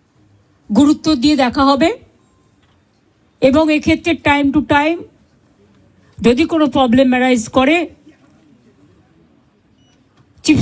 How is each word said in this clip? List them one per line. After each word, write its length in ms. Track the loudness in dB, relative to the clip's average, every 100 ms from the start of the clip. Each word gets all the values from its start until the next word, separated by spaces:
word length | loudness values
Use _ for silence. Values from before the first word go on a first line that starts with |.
| _ _ _ _ _ _ -4
গুরুত্ব 360 | 0 2 0 -2 -2
দিয়ে 140 | 0 0
দেখা 180 | -2 0 0
হবে 200 | 2 0 -4 _ _ _ _ _ _ _ _ _ _ _ _ _ _ 0
এবং 160 | 2 0 0
এক্ষেত্রে 360 | 0 -2 -2 -4 -2
time 220 | 0 0
to 60 | -2 0
time 260 | 0 0 -4 -10 _ _ _ _ _ _ _ _ _ _ -4 0
যদি 160 | 0 0
কোনো 140 | 0 -2 0
প্রবলেম 320 | 0 2 2
অ্যারাইজ 320 | 2 0 -2 -2 -2
করে 200 | 0 0 -4 -12 _ _ _ _ _ _ _ _ _ _ _ _ _ _ _ _ _ _ _ _ _ _ _ _
চিফ 140 | -2 -2